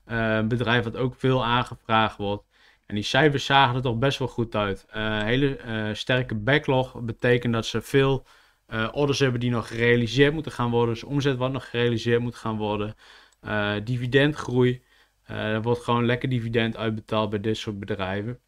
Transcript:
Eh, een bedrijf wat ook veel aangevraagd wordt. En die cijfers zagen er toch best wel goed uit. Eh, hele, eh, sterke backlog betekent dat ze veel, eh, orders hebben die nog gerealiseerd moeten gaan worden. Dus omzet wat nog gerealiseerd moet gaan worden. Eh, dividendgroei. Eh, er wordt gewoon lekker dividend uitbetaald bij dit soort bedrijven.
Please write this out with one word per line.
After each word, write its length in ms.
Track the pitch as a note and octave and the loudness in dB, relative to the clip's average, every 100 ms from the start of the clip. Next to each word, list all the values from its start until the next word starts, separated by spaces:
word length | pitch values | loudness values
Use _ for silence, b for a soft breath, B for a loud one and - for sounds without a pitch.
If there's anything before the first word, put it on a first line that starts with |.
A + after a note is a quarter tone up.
Eh, 300 | - A#2 A2+ | -6 -2 0
een 140 | A2 A2 | 2 0
bedrijf 360 | A#2 A#2 A#2+ | 0 2 2
wat 120 | A2+ G#2 | 2 -2
ook 180 | C3 | -4
veel 300 | - C3 C3 | 0 2 2
aangevraagd 720 | A#2 A#2+ B2 B2 - A2 G#2+ - | 2 0 -2 -6 0 2 2 0
wordt. 320 | G2+ G#2 - b b b - | -4 -4 -8 b b b -8
En 100 | G#2 | -4
die 80 | |
cijfers 400 | G#2 C3 D3+ C#3 | 0 4 4 2
zagen 320 | - C#3 C3 B2+ | 2 4 4 2
er 60 | |
toch 160 | B2+ A2+ | -2 0
best 200 | C#3 C#3 | 0 0
wel 100 | B2+ | -4
goed 260 | - A2 | -2 -2
uit. 320 | G#2+ G2+ G2 - | -2 -2 -4 -8
Eh, 320 | A2 A2 G#2+ | -6 -2 -2
hele, 340 | G#2+ B2+ C#3 C#3 | 0 2 0 -2
eh, 320 | A#2 A2 G#2+ | -6 -4 -4
sterke 420 | G#2+ - B2+ B2+ | -4 -2 -2 0
backlog 640 | A2 G#2 D3 D3+ C3 B2+ A#2+ | -4 0 0 2 0 0 -6
betekent 520 | A#2+ A2+ B2 B2 A#2+ | -8 -2 2 2 2
dat 140 | A#2 A2 | -2 -2
ze 140 | A2+ | -6
veel, 460 | - C#3 C3+ C3+ b b b b _ | 0 2 2 0 b b b b _
eh, 220 | A2 A2 | -4 -4
orders 260 | - C#3+ C#3 | 0 0 2
hebben 220 | C3+ A#2+ | 2 2
die 100 | B2 | 0
nog 180 | A#2+ G#2 | -2 -4
gerealiseerd 640 | A#2 A#2 A#2+ A#2 A#2 C#3+ | 0 2 4 2 4 4
moeten 200 | D#3+ D3+ | 2 -4
gaan 180 | - A#2+ | -4 0
worden. 240 | A#2 A#2 | 2 2
Dus 100 | A2+ | -2
omzet 320 | - C#3+ C#3 B2+ | -4 -2 0 0
wat 160 | B2+ | -2
nog 180 | C3+ - | -4 -6
gerealiseerd 500 | A#2+ A#2+ A2+ B2 A#2 | 0 0 0 0 0
moet 140 | A#2+ | 0
gaan 220 | - A2+ A2 | -6 -6 -4
worden. 380 | G#2+ G#2 G#2 - B B B _ | -2 -2 -4 -8 B B B _
Eh, 320 | G#2 G#2+ G#2 G#2 | -6 -2 0 -2
dividendgroei. 960 | G#2+ B2 B2 C3 C#3+ D3 - B2 B2 B2+ b b b b | -2 -4 2 4 4 2 -2 2 4 2 b b b b
Eh, 300 | - G#2+ G#2+ | -12 -6 -2
er 100 | A2 | -2
wordt 200 | A2+ A#2+ | 0 -2
gewoon 240 | - A#2+ A#2+ | 0 0 2
lekker 220 | B2 C3 | 0 -2
dividend 480 | B2+ A2+ A#2 A2+ A#2 | -2 -2 0 0 -2
uitbetaald 540 | A2 A2 - A2 G#2+ | -4 -4 -4 -2 -2
bij 100 | G#2 | -2
dit 160 | G#2+ A2 | -2 -4
soort 220 | - G2+ | -4 -8
bedrijven. 600 | G2+ G2+ F#2 G2 G#2+ A#2+ | -6 -6 -4 -4 -6 -10